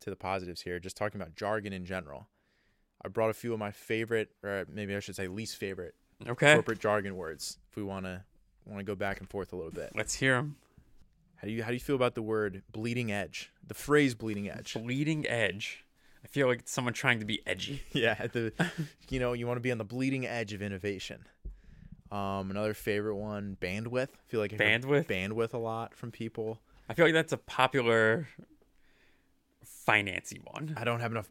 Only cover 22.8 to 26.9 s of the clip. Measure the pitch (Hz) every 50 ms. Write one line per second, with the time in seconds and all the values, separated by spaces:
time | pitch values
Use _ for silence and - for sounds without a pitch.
22.8 | - 113 101 104 104 110 104 98 107 107 104 101 104 101 95 - 95 90 95 107
23.8 | 113 120 123 127 131 - - - _ - 123 110 104 101 110 104 104 107 110 120
24.8 | 127 135 147 143 156 - 101 92 92 101 110 113 117 117 - 120 113 113 113 113
25.8 | 117 - - - 123 117 - - 113 113 - 117 110 110 110 - _ _ - -
26.8 | - -